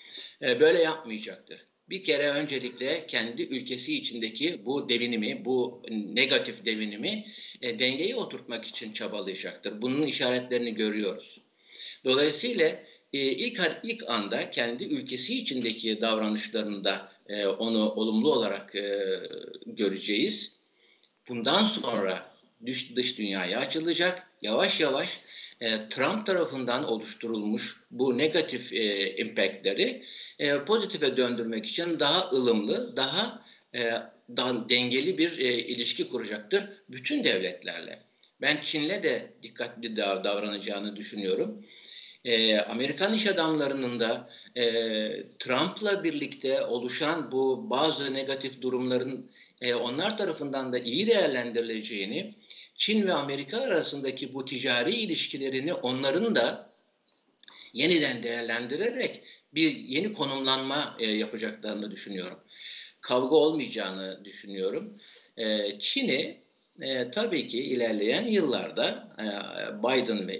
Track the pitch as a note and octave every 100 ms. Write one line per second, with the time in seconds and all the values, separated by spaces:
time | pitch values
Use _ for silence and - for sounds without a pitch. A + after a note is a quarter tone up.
0 | - - - - C#3+ A#2+ D#3 F3 D#3+ D#3
1 | A#2 G#2+ G#2 F2+ - - - _ _ F#2+
2 | D3+ C#3+ D3 C#3+ D3 C3+ A#2+ B2 C3 E3
3 | - B2+ A2+ A#2 E3+ C3 - B2+ - D3
4 | - B2 A2+ A2+ D#3 E3 A#2+ C#3+ A#2+ A#2
5 | A#2+ A#2 G#2+ B2+ G#2+ B2+ B2 - - A2
6 | F#2+ A2+ C3 C3 A2+ A2 G#2 G#2+ G#2+ G#2
7 | D3+ G#3+ - - - - B2+ A2 B2+ C3+
8 | F#3+ B3 F3 C3+ - A2+ - - A2 G#2+
9 | G#2 G#2 F#2+ F2+ F2+ F2 - G#2+ B2+ C#3
10 | D3+ - B2+ B2+ B2 B2 A#2+ G#2+ G#2+ G#2+
11 | G2+ - - - _ _ _ - - -
12 | C3 C3 D3+ D3 B3 A3 D#3+ - - -
13 | _ C#3+ C3+ B2 A#3 A3+ E3+ - A3+ A3+
14 | - A#2 G2+ A#2+ F3+ - A#2+ B2 G3+ C#3+
15 | B2+ B2+ - B3+ A3 B2+ A#2 G#2 A2+ G#2+
16 | A2+ A2 G#2+ G#2+ - A2 G#2 G2+ F#2+ G2
17 | - - - G#2 G2+ G2 A2+ A2+ G#2+ -
18 | A2 A2 C#3 C3+ G#2+ G2 - G2+ G2+ G2+
19 | F#2+ F#2 - - - - - A2 G2+ F#2+
20 | A2 G#2 F#3 G#3+ - - _ _ _ _
21 | - _ - B2 A2+ F3+ G#3+ - A#2+ A2
22 | F#2+ F#2 - - _ _ A#2+ B2+ - A#2+
23 | A#2+ - G#2 G2 F2+ A2 C3+ D#3+ E3 D#3
24 | F3+ F3+ - _ G#3 B2 F#3+ F#3+ D3 C3+
25 | F#3 - - - - - A#2 A2 - B2+
26 | C#3+ G#3+ G#3+ F3+ D#3+ C3+ B2 B2 - A2
27 | - - A#2 A2 G#2 G#2+ - - - A#2+
28 | C3 B2 D#3 E3+ - B2 - A#2 G#2+ G2
29 | F#2+ - A2 - G2 - G2 G2+ A3+ -
30 | - - - - D3 C#3+ A#2+ A3 G3 F3
31 | C#3 A#2+ A#2+ A#2 A2+ A2 G#2 - F3 D#3
32 | C#3+ E3+ F#3 C3+ B2 G#2+ G#2+ G3 B3 C3
33 | C3+ F3 A#3 - - - _ A#2+ A#2 A#2
34 | - - - A#2+ B2+ B2 - B2 B2 C3
35 | D3 B2+ E3+ E3 B2+ A#2+ A2+ A#2+ A#2 -
36 | F3 B2 G#2+ G#2+ - G3+ G3+ - - B2+
37 | - D4 E3+ G2 F#2 - F2 E2+ D#2+ -
38 | - _ - _ C3+ D3+ - D#3 D3+ G3+
39 | D#3 A#2 - - - - A#2 - A#2 A2
40 | G2 F#2 G2 G2+ G#2 G2+ G#2 G2+ G#2 G#2
41 | - G#2 F#2+ G2 F#3+ - - - - -
42 | - - B2+ A2+ A2 G#2+ - A2 C3+ -
43 | G3 A3 G#3 F3+ D#3+ D#3 C#3 C#3 B2 A#2+
44 | A2+ B2 - - - B2 A#2 A2+ A2+ A2
45 | G#2+ G2 - - - B2+ F3 - G#3 G3
46 | D#3+ D3 C3+ - C3+ C3+ - A#2+ B2 -
47 | D3+ E3 C3 C3 C3 B2 A2 B2+ D#3 C#3
48 | C#3+ C3+ C3+ C3+ C3+ - B2+ B2 B2+ B2+
49 | C3 B2 - - - - B2 A#2+ A#2+ C3+
50 | G3+ G#3+ F#3+ D#3 C#3+ C3+ B2+ B2 B2 E3+
51 | G#3+ G#3+ D#3+ B2+ A#2+ A#2 A#2 A2 G#2+ G#2+
52 | G2 C#3 G#3+ - - - - - - G#3+
53 | F#3+ D#3 C#3 C#3 C#3+ A3 C4 E3+ - C#3+
54 | C3+ - C3 C3+ C3+ B2+ B2+ B2 A#2+ A3+
55 | G#3+ D3+ - C#3 C3+ C3 D3 - B2 C3
56 | C#3 D#3+ A3+ D3+ B2 - - _ _ _
57 | _ _ _ - - - - A#2 D#3 E3+
58 | C#3+ A#2+ A#2 A#2 A#2 A#2 B2 D3+ A3 C4
59 | G3 - - - _ D3 D#3+ B2 A2 C#3
60 | G#3+ G#3 C#3 C3+ C3+ C3 C3 C#3+ C3+ -
61 | A2+ G#2+ A2 A2 A2 G#2+ G#2+ G#2+ G#2 G2+
62 | G#2 F#2+ F2+ - _ - - - - -
63 | - B2+ C3 D#3 D#3 D#3+ A#2 A2 F#2+ F#2+
64 | F#2+ F#2+ G2 - G2+ G2 F#2+ C#3+ G#3+ -
65 | - - - - G#2+ G#2+ G#2 - - C#4
66 | A#3+ C3 E3 - _ _ _ - C3+ C3
67 | D#3+ G3+ A3+ E3 - A#2 C#3+ B2 A#2 G#2+
68 | G#2 D3+ A#3+ G#3 D3+ G#2 F#2 G2 D#3 A3
69 | - - G#2+ G2+ - - A2 G#2 A#2 C3
70 | A2+ G#2+ F#2